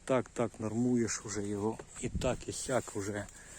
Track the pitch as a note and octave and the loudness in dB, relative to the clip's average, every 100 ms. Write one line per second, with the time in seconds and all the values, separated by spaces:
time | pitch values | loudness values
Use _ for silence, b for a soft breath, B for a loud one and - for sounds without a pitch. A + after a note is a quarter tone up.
0 | - C3 A2 - A#2 - G#2+ A2 B2 B2 | 2 2 2 0 -2 0 -2 2 4 4
1 | A2 - A2 G#2 G2+ G#2 G#2+ A2+ - - | 4 0 -4 -4 -2 0 0 -2 -8 -6
2 | A#2+ - B2+ A#2+ - - - B2+ - G#2+ | -4 0 2 0 -2 -6 0 2 2 -2
3 | G2+ G#2 G2+ B B | -2 -2 -4 B B